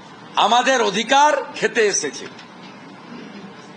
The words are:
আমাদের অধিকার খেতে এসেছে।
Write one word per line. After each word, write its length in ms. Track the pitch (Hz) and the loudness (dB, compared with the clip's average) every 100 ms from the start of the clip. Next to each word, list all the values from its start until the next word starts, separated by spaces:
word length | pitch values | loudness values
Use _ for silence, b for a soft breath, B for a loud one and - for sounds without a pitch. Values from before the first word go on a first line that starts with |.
| - - - - 185 | -20 -20 -6 0 2
আমাদের 340 | 233 247 262 214 | 4 4 2 2
অধিকার 420 | 196 226 277 294 277 247 - | -2 2 4 4 2 -4 -4
খেতে 240 | 214 220 214 | -4 0 0
এসেছে। 320 | 180 139 - 92 - - - - - - - - - - - - - - | 0 -6 -8 -16 -18 -20 -20 -20 -20 -20 -20 -18 -18 -16 -18 -18 -20 -20